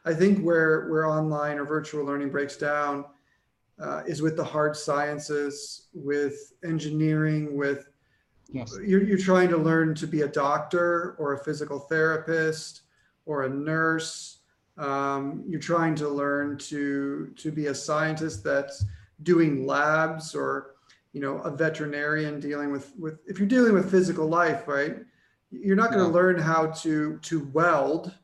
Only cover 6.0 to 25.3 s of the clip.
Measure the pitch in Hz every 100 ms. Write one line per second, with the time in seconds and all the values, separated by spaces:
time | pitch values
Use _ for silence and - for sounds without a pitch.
6 | 139 143 143 - - - 175 160 151 151
7 | 156 156 156 151 151 143 143 139 - _
8 | _ _ _ _ - 131 117 196 202 190
9 | 202 185 185 185 180 170 160 160 160 156
10 | 160 156 143 151 139 151 - 175 175 170
11 | 180 - 147 139 151 147 147 139 - 160
12 | 160 160 160 165 160 156 - - _ _
13 | _ _ - 143 131 139 151 160 160 160
14 | 160 - - - _ _ _ - 143 139
15 | 139 139 139 160 - 156 156 170 160 151
16 | 147 143 143 143 143 143 - 147 143 139
17 | 139 147 156 - 156 151 147 135 - 151
18 | 156 156 156 - 147 139 139 - 104 -
19 | - - 156 170 156 135 135 139 151 156
20 | 160 160 156 147 135 139 - _ _ _
21 | _ 143 139 135 170 143 160 156 151 147
22 | 147 156 151 147 147 147 143 139 - -
23 | 160 156 - 190 202 254 233 196 190 190
24 | 180 160 156 170 170 147 - 139 151 -
25 | - _ _